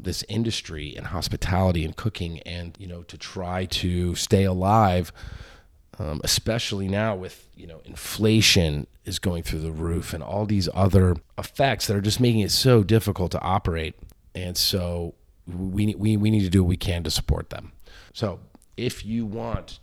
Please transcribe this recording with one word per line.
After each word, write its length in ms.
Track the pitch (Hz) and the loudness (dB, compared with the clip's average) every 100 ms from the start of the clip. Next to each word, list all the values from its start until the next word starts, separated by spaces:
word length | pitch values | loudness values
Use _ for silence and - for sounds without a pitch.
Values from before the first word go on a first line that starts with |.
this 240 | 90 80 - | -8 -8 -4
industry 680 | 110 113 - - 78 73 - | -4 -2 -4 -8 -10 -10 -10
and 100 | - | -8
hospitality 800 | 85 - - - 95 95 85 | -6 -4 -4 0 2 2 2
and 100 | 78 | -2
cooking, 460 | - 110 - 85 82 | -4 -6 -4 -8 -8
and, 360 | - 87 85 - | -10 -10 -10 -14
you 120 | 92 | -14
know, 160 | 87 | -14
to 120 | 85 80 | -16 -16
try 500 | - 95 90 92 92 | -12 -8 -4 -4 -4
to 500 | - 90 87 87 82 | -2 0 0 0 -2
stay 260 | - 98 | 2 4
alive, 680 | 98 92 92 113 101 90 82 - - - - - _ _ _ - | 4 2 4 6 6 4 0 -8 -16 -16 -18 -20 _ _ _ -10
um, 200 | 76 76 | -6 -6
especially 640 | - - 117 117 - 101 95 | -2 -2 0 -4 -4 -4 -2
now 260 | 101 110 | 0 0
with, 340 | 95 92 - - | -4 -8 -16 -20
you 140 | - 82 | -20 -18
know, 120 | 80 | -18
inflation 1040 | - 90 - - 110 110 - 98 80 73 - _ | -18 -14 -10 0 4 6 6 6 4 0 -4 _
is 160 | - 90 | -10 -4
going 240 | 92 85 | -4 -4
through 160 | - 80 | -4 -4
the 100 | 80 | -4
roof 420 | 78 82 85 - | -4 -2 -2 -4
and 120 | 82 | -8
all 200 | - 98 | -6 -4
these 240 | 107 101 85 | 0 0 0
other 400 | - 98 95 92 82 _ - | 2 4 6 6 2 _ -12
effects 480 | - - 135 107 - | -12 0 2 2 0
that 100 | 101 | 0
are 40 | |
just 180 | 101 113 | 0 2
making 220 | 120 110 | 4 4
it 100 | 95 | 2
so 320 | - 131 117 | 2 6 6
difficult 480 | 95 110 101 92 87 | 6 2 2 -2 -2
to 100 | 82 | -2
operate. 540 | 87 98 - 82 78 - - - _ | 0 0 0 -4 -6 -10 -20 -20 _
And 220 | - 90 90 | -8 -6 -2
so 580 | - 95 87 87 85 - _ _ - | 0 0 -2 -4 -6 -10 _ _ -12
we, 480 | 87 95 98 107 | -6 -4 0 0
we, 220 | 98 107 104 | 2 2 4
we 160 | 107 | 4
need 100 | 110 | 4
to 80 | 95 | 4
do 140 | 95 | 4
what 40 | 90 | 4
we 80 | 92 | 2
can 280 | - 87 | 0 -2
to 80 | 78 | -2
support 380 | - - 82 82 | -2 0 -2 -2
them. 200 | - - - - - - | -12 -14 -20 -20 -20 -20
So 280 | - 104 82 - - _ - | -6 -6 -6 -14 -20 _ -6
if 300 | 120 - 101 | -6 -6 -6
you 180 | 117 | -4
want 540 | 110 113 113 101 - - | -4 -6 -6 -8 -10 -16